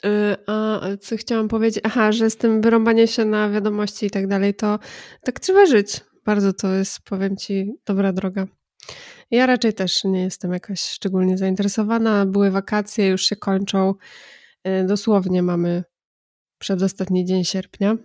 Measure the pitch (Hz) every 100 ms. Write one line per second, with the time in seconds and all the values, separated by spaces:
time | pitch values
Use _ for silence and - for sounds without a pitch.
0 | 202 208 208 - - 214 214 214 190 202
1 | - 220 - 226 214 226 226 214 226 247
2 | 214 226 226 - 226 220 226 226 220 226
3 | 226 - 214 214 214 208 208 208 208 -
4 | 202 196 196 196 202 202 214 208 - -
5 | - - - - - 381 381 220 202 -
6 | - _ - 208 196 190 190 190 196 -
7 | - 190 190 190 - 196 196 277 - 196
8 | 196 185 190 190 190 _ _ _ - -
9 | - - _ 233 254 247 226 214 185 -
10 | 196 185 185 - 180 180 - 185 - -
11 | 190 185 185 185 190 185 202 220 208 233
12 | 226 208 196 196 196 190 196 208 202 -
13 | 190 185 - 202 - 190 196 196 190 196
14 | - - - - - _ 190 190 185 202
15 | 226 202 185 180 180 175 175 175 175 _
16 | _ _ _ _ _ _ - 190 190 -
17 | 185 185 180 185 170 190 - - 202 226